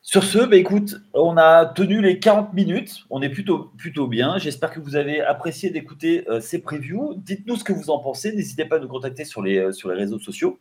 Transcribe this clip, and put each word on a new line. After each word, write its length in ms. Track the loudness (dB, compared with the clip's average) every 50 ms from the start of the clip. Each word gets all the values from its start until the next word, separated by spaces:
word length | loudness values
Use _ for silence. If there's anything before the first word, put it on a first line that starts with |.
Sur 220 | _ 2 2 2 2
ce, 220 | 4 2 2 4
bah, 120 | 8 6
écoute, 400 | 6 6 6 0 0 0 -2 -8 -14 _ _ 0
on 220 | 2 2 4 6
a 280 | 6 8 10 10 8 6
tenu 360 | 4 0 -2 0 0 2 2
les 180 | 4 2 2 4
quarante 340 | 4 4 4 4 2 -2 0
minutes. 520 | 0 0 2 0 -4 -4 -8 -16 -20 _ _
On 140 | -6 -4 -4
est 60 | -4
plutôt, 420 | -4 -6 -2 -2 -2 -2 -2 -12 _
plutôt 280 | -16 -16 -10 -6 -4 -4
bien. 320 | -2 0 0 0 0 0
J'espère 320 | -2 -4 -6 -6 -4 -6 -6
que 100 | -6 -10
vous 160 | -12 -4 -2
avez 260 | -2 -2 -2 -2 -2
apprécié 500 | 0 -2 -2 -2 -4 -8 -8 -4 -6 -6
d'écouter, 580 | -6 -6 -10 -10 -16 -4 0 0 0 0 0 -2
euh, 100 | -4 -4
ces 200 | -4 -6 -8 -8
previews. 540 | -6 -8 -10 -8 -8 -8 -8 -6 -6 -6 -8
Dites-nous 400 | -12 -10 -10 -10 -10 -6 -6 -6
ce 80 | -6 -4
que 100 | -4 -4
vous 160 | -4 -2 -2
en 80 | -4
pensez. 340 | -2 -2 -8 -8 -6 -6 -6
N'hésitez 340 | -4 -4 -6 -6 -6 -6 -2
pas 100 | 0 -2
à 40 | -2
nous 100 | -2 -4
contacter 360 | -10 -8 -8 -8 -10 -10 -14
sur 160 | -12 -10 -6
les, 160 | -2 0 2
euh, 140 | 2 2 0
sur 180 | -4 -6 -6 -6
les 60 | -4
réseaux 240 | -4 -4 -4 -6 -8
sociaux 400 | -10 -12 -6 -2 -2 -2 -2 _